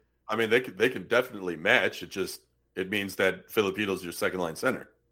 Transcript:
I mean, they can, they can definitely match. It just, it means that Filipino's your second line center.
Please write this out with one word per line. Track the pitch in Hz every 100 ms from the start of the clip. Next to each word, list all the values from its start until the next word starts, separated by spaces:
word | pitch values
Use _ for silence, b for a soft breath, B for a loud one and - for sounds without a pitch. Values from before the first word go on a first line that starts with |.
| _ _ -
I | 110
mean, | 113
they | 120
can, | 123 92
they | 104
can | 98 87
definitely | 117 - 104 90 80
match. | 95 120 98 -
It | 85
just, | 98 87 - _ _ _ 95
it | 92
means | 104 98 -
that | 95 90 -
Filipino's | 113 98 98 104 92
your | 87
second | - 98 92
line | 85
center. | 78 131 92 - _ _